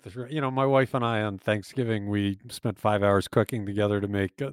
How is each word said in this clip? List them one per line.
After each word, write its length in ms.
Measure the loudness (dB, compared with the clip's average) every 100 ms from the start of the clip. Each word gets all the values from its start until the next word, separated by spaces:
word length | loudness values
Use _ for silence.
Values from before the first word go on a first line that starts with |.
the, 260 | -16 -12 -8
you 120 | -4
know, 100 | -2
my 140 | 0 2
wife 280 | 4 2
and 120 | 0 0
I 160 | 0
on 160 | -2 -4
Thanksgiving, 720 | -2 -2 -2 -4 -2 -2 0
we 280 | 0 0 -2 -8
spent 280 | -6 -6 -2
five 240 | 0 4
hours 280 | 4 4 2
cooking 360 | 0 0 -2 -6
together 360 | 0 0 0
to 60 | 0
make, 320 | 0 -2 -4
uh, 100 | -10